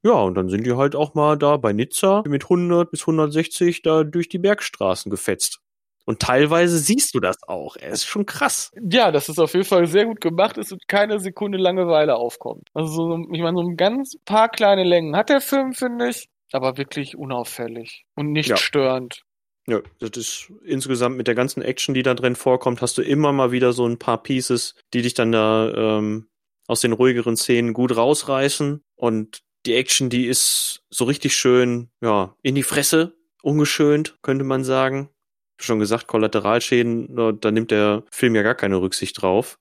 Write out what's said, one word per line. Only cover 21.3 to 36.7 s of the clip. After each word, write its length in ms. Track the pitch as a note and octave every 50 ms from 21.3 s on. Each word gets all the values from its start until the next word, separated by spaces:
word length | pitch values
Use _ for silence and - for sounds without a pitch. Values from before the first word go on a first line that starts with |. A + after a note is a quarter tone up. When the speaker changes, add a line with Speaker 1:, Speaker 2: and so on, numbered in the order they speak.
| A#2
Speaker 1:
ganzen 260 | A#2 B2+ C3 - -
Action, 300 | - - - - - -
die 120 | C3+ C3 B2+
da 100 | C3 B2
drin 220 | B2+ B2+ B2 B2
vorkommt, 440 | - - C3+ B2+ B2+ - B2+ A#2+ -
hast 160 | B2+ A#2+ - -
du 40 |
immer 300 | - - C#3 D3 D3+ C#3+
mal 180 | C#3 C#3 C3 A#2+
wieder 220 | B2 B2+ B2+ B2
so 120 | A#2+ B2 B2 A#2
ein 100 | A#2+ -
paar 240 | - - A2+ A2
Pieces, 540 | - - C3+ C3 B2+ - B2+ A#2 - - - _ _ _ -
die 80 | B2
dich 120 | A#2+ B2 -
dann 180 | - A#2+ A2+
da, 400 | A2+ A2 A2 A2 A2 A2 A2 A2 - - A2 A2 G#2+ G#2+
ähm, 300 | G#2+ G#2+ G#2+ A2 A2 _ _ _ _ _ _ _ _ -
aus 140 | A#2 -
den 100 | - A#2+
ruhigeren 440 | A2+ A2 B2+ C3 B2 A#2+ A#2 A#2+ A2+
Szenen 360 | - - - B2 A#2 A#2+ A#2
gut 240 | A2 A#2+ B2 B2 A#2+
rausreißen. 840 | A2+ A#2 C3+ D3+ C#3+ - - C3+ C3 C#3 C#3 - - D3 C#3+ D3 D3 _ _ _
Und 460 | _ B2 A#2+ A2+ A2 G#2+ G#2+ - - _ _ _ _ _
die 80 | B2+ A#2
Action, 340 | B2 C3+ - - - C3+ B2+
die 180 | B2 B2 B2+ A#2+
ist 560 | C3 - - - - - - - - - _ _
so 160 | - - B2+
richtig 280 | A#2+ C#3+ - - C#3 -
schön, 540 | - - C3 B2 B2+ B2 B2 A#2+ A#2+ A#2 _ _ _
ja, 360 | A#2+ A2+ G#2+ G2+ F#2 F#2 _ _
in 120 | - C#3 C3+
die 80 | C#3+
Fresse, 540 | B2+ - - D3 C#3 - - D#3+ E3 E3+ _ _ _ _ _ _
ungeschönt, 760 | - C#3+ D3 D3+ D3 C#3+ - - D#3 D3 D3 D3+ D#3 - _ _
könnte 220 | - - C3+ C3+ C#3
man 180 | C3+ C3+ C3
sagen. 480 | C3 B2+ C3 C3 C3 C3 C3+ C#3 C#3 C#3 _ _ _ _ _ _ _ _ _ _
Schon 200 | - - A#2 G#2+
gesagt, 280 | G#2 G2+ A2+ A#2 -
Kollateralschäden, 1120 | - - A2 A2 G#2+ - A2 G2 G2+ A2+ A#2+ - -